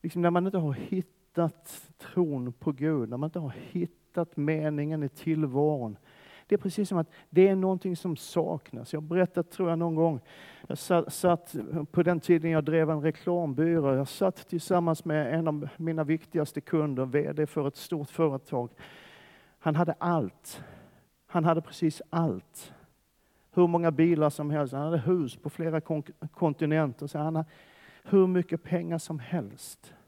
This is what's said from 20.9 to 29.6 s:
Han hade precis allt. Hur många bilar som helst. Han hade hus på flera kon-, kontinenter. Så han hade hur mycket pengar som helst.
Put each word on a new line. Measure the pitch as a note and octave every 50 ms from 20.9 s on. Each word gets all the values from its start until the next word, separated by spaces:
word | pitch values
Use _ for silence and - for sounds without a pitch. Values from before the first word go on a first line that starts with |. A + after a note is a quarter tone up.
| _ _ _ _ _ _ _
Han | _ - F3 D#3
hade | E3+ E3 E3
precis | D#3+ - - - F3 D#3 D#3 - - _
allt. | - E3+ E3+ D#3 F#2 F#2 - _ _ - - - - - - _ _ _ _ _ _ _ _ _ _ _ _ _
Hur | _ F#3 F3+
många | E3+ E3+ E3+ E3+ E3
bilar | D3+ C3 D#3+ E3+ E3+ D3+ D3+ D3
som | - - D3 D3
helst. | D3+ D3+ D3 B2+ C3
Han | C#3 D3
hade | D#3+ E3+
hus | D#3+ A2+ F3+ F#3 F3+ D3+ A#2+ -
på | - - D3
flera | - - E3 E3 D#3 D#3+
kon-, | - - E3 D3+ C#3+ - - _ - D3+ _
kontinenter. | - F3 D#3 C#3+ - D#3+ D3 D#3 D#3+ D#3 C3+ A#2+ - C#3+
Så | D3 - D3+
han | D3+ D#3+ D#3+
hade | D#3+ D#3+ - - - - - - - - - - - _
hur | - G3 G3 F#3
mycket | F#3 F3+ F3+ F3 - E3+ D#3+ -
pengar | - F3+ E3+ E3+ E3+ E3
som | E3 - - D#3+ D3
helst. | A#2 - F3+ E3+ A2 G2 - -